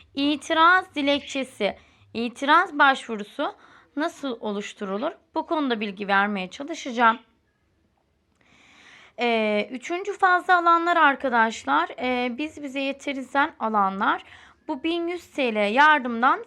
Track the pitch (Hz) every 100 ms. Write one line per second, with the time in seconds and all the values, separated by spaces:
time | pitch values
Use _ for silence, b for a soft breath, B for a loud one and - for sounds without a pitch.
0 | B 277 285 302 - 320 330 370 359 294
1 | 285 285 285 277 262 - 208 - b b
2 | b 220 233 233 277 320 370 294 285 262
3 | - 214 208 - 330 - b b b 285
4 | 330 - 277 233 214 202 208 - 196 196
5 | 302 415 _ 320 311 320 277 220 208 190
6 | 196 196 202 202 185 - 285 320 285 233
7 | 233 247 _ _ _ _ _ _ _ _
8 | _ _ _ _ b b b b b b
9 | b - 240 226 214 208 208 254 - 349
10 | 403 370 381 359 - 359 339 339 339 339
11 | 294 262 269 233 226 226 277 294 359 -
12 | 254 247 247 240 302 311 285 269 269 277
13 | 294 269 247 277 311 - 226 214 196 190
14 | 240 359 - B B B - 285 330 339
15 | 339 349 - - 247 214 202 240 311 302
16 | 247 226 262 392